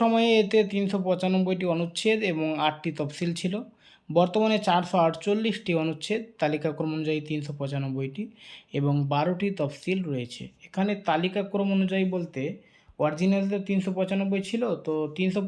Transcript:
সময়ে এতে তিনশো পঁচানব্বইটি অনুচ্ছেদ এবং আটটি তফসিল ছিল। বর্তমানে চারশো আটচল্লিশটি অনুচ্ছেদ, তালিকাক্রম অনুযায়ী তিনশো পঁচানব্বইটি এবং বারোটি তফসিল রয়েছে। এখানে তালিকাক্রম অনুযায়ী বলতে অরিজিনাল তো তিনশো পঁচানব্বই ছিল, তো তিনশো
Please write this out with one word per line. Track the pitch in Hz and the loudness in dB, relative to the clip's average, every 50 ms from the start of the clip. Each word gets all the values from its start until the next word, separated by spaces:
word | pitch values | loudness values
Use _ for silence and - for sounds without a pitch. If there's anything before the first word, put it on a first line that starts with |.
সময়ে | 233 226 226 226 233 233 226 220 | 4 4 4 4 4 6 6 4
এতে | 208 202 220 220 208 202 208 | 4 4 4 4 4 4 0
তিনশো | 196 196 190 208 196 180 185 | -2 0 0 0 -2 0 0
পঁচানব্বইটি | 180 180 185 185 185 190 185 185 185 180 185 175 165 | 0 0 2 2 2 2 2 2 0 0 0 0 0
অনুচ্ছেদ | 165 170 170 170 - - 220 220 220 220 185 | 0 -2 -4 -4 -2 0 2 2 2 0 -2
এবং | 165 160 156 156 156 147 151 156 | 0 0 -2 -2 0 0 0 0
আটটি | 156 151 - 170 147 - | 0 -2 -6 -6 -4 -4
তফসিল | 151 143 - - 175 170 165 - | -6 -6 -4 -4 -2 -2 -2 -2
ছিল। | - 175 196 220 254 - - _ _ - - _ _ - | -4 -4 -4 -4 -8 -10 -16 _ _ -20 -20 _ _ 0
বর্তমানে | 156 170 180 180 175 214 220 220 220 202 208 190 | 4 4 4 4 4 2 2 2 2 2 2 2
চারশো | 175 180 175 - - 185 165 165 | 2 2 2 2 2 4 4 4
আটচল্লিশটি | - - - 202 202 214 220 226 190 190 - - 170 160 | 2 0 -2 -2 0 0 0 -2 -2 -2 -2 -2 0 0
অনুচ্ছেদ, | 160 160 156 151 - - 214 240 226 - - - | 0 0 -2 -4 -4 -4 -4 -4 -4 -8 -4 -2
তালিকাক্রম | 160 147 151 151 - 160 147 151 160 156 156 | 0 0 0 0 -2 -2 -2 -2 -4 -4 -2
অনুযায়ী | 156 156 156 156 156 147 151 | -2 -2 -2 -2 -2 -2 -4
তিনশো | 156 151 143 147 143 143 | -6 -6 -4 -8 -6 -6
পঁচানব্বইটি | 143 139 143 139 135 135 131 135 135 135 135 - 220 - - - - - - - - _ - 143 | -6 -4 -4 -4 -4 -2 -4 -4 -4 -6 -6 -8 -10 -10 -12 -18 -20 -20 -20 -20 -18 _ -4 0
এবং | 143 143 143 143 143 139 143 | 2 2 2 2 2 2 2
বারোটি | 143 151 175 185 175 202 202 196 - | 2 2 2 0 0 -2 -2 -2 -2
তফসিল | 151 139 - - - 175 190 190 180 156 | -4 -4 -4 -6 -4 -2 -2 -2 -2 -2
রয়েছে। | 139 127 120 120 - - 127 - - _ - | -4 -4 -6 -8 -10 -14 -14 -16 -16 _ -20
এখানে | - - 190 190 208 208 196 - - | -8 -2 -2 0 0 0 -2 0 0
তালিকাক্রম | 156 160 175 185 190 208 190 196 - 196 196 196 196 | 0 2 0 0 0 -2 -4 -2 -2 -2 0 2 2
অনুযায়ী | 190 190 185 190 190 190 185 185 | 2 2 2 2 0 0 0 0
বলতে | 180 170 - - 135 131 160 202 - - _ _ _ _ - - - 143 | -2 -4 -4 -6 -6 -6 -6 -6 -10 -14 _ _ _ _ -20 -4 -2 0
অরিজিনাল | 151 151 156 185 196 196 196 196 196 | 0 0 2 2 2 4 2 2 0
তো | 208 202 196 - | -2 -2 -2 0
তিনশো | 196 190 185 196 185 190 | 0 0 0 0 -2 -2
পঁচানব্বই | 185 185 196 196 196 196 196 190 196 - | -2 0 0 0 0 0 0 -2 -2 -2
ছিল, | - 226 240 226 170 156 - | -2 -2 0 0 -2 -2 -2
তো | 160 156 156 151 147 151 185 | -2 -2 -2 -2 -4 -2 0
তিনশো | 185 190 180 208 196 | 0 0 0 0 0